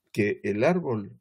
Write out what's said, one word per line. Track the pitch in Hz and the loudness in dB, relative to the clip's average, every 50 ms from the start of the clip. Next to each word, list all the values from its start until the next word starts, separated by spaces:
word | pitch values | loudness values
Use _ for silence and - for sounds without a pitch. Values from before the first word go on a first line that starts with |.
| _ _ | _ _
que | - - 101 - - - - | -2 0 0 0 0 -2 -4
el | 101 101 104 127 | -4 0 2 2
árbol | 165 180 180 160 135 113 107 101 117 - _ | 2 2 2 0 -2 -4 -4 -4 -8 -14 _